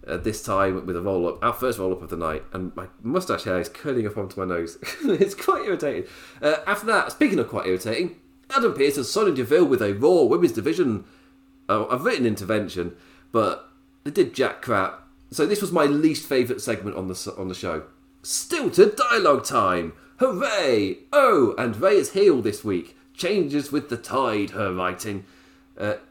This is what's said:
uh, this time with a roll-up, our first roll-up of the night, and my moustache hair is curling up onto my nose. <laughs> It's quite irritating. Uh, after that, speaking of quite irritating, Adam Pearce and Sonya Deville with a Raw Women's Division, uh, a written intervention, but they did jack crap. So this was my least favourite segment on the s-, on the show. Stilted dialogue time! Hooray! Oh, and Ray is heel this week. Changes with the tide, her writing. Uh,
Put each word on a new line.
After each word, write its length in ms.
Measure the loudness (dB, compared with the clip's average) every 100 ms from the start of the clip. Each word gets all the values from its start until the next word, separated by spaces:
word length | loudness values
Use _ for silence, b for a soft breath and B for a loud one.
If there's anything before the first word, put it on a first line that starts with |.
| -8
uh, 100 | -6
this 240 | -4 -6
time 460 | -2 0 0 0 -4
with 100 | -4
a 60 |
roll-up, 420 | -2 0 -2 -2
our 80 | -4
first 280 | -2 -4 -2
roll-up 200 | -4 -4
of 100 | -6
the 60 | -6
night, 280 | -4 -6 -8
and 220 | -8 -8 -10
my 100 | -16 -10
moustache 400 | -4 -4 -2 -4
hair 180 | -2 -2
is 80 | -4
curling 380 | -8 -4 -2 -2
up 100 | -4
onto 220 | -8 -6
my 80 | -4
nose. 320 | -4 -6 -10 -14
<laughs> 120 | -6
It's 320 | -2 2 0
quite 320 | 0 -2 0 0
irritating. 420 | -2 -2 -4 -8 B B B
Uh, 180 | 0 0
after 220 | -2 -4 0
that, 240 | 0 0
speaking 300 | 0 2 2
of 80 | -2
quite 180 | -2 -2
irritating, 500 | -2 -2 -4 -4 -6 _ _ _
Adam 220 | 0 0
Pearce 240 | 2 2 2
and 80 |
Sonya 300 | -2 0 2
Deville 300 | 0 2 4
with 180 | 6 4
a 120 | 2
Raw 280 | 2 4 6
Women's 300 | 4 4 2
Division, 520 | 0 -2 0 0 0 -6 b b b _ _ -2
uh, 180 | -2 0
a 60 | 0
written 280 | 0 0
intervention, 680 | 0 -2 -2 -2 -2 -6 -8 -8 b b b
but 360 | 0 0 -2 -12 _ _ _
they 80 | -6
did 200 | 0 0
jack 300 | 2 -2 -2
crap. 460 | -2 -2 -2 -6 -20 _ -14
So 140 | -2 0
this 140 | 0
was 100 | 0
my 140 | 2
least 440 | 2 4 2 0 -2
favourite 320 | 0 0 -2
segment 360 | -4 -6 -6 -6
on 100 | -6
the 80 |
s-, 140 | -8 -10
on 200 | -8 -8
the 60 |
show. 300 | -6 -6 -6 -8 _ _ _
Stilted 760 | -8 -6 -4 -4 0 6 6 6
dialogue 480 | 0 4 4 4
time! 480 | 2 2 2 0 -2 -10 B B
Hooray! 800 | 0 2 -2 0 2 2 2 -4 0
Oh, 420 | 4 6 6 4 2
and 200 | -4 2
Ray 200 | 4 4
is 160 | 2
heel 300 | 4 4 4
this 220 | 0 -4
week. 320 | -2 -4 -4 -20 b
Changes 560 | -6 -2 0 0 -2 -2
with 200 | -4 -4
the 60 | -8
tide, 540 | -4 -2 0 0 -2
her 220 | -4 -4
writing. 500 | -2 -4 -4 -8 -10 -12 b b b b -6
Uh, 160 | -4 -4 -8